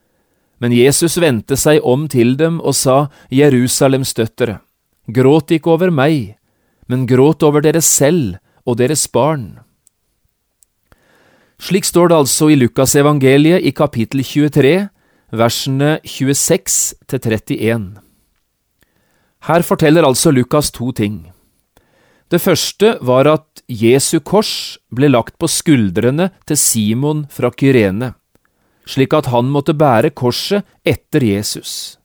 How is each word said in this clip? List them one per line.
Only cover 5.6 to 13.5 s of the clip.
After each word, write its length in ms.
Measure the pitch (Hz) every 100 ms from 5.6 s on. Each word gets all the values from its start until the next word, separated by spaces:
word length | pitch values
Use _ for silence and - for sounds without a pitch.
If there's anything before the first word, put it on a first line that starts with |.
| 170 160
over 180 | 185 156
meg, 400 | 143 156 101 - _ _ _ _ -
men 160 | 127 123
gråt 360 | 127 139 160 151
over 160 | 147
dere 160 | 151 160
selv 560 | - - 143 175 110 87 _ _ -
og 140 | 120
deres 240 | 123 156 - 120
barn." 460 | 139 156 95 - - _ _ _ _ _ _ _ _ _ _ _ _ _ _ _ _ _ _ _
Slik 320 | - 180 -
står 240 | 170 175
det 80 | 165
altså 320 | 135 - 156
i 80 | 151
Lukas 380 | 120 - 131 143
evangeliet 640 | 143 147 131 139 156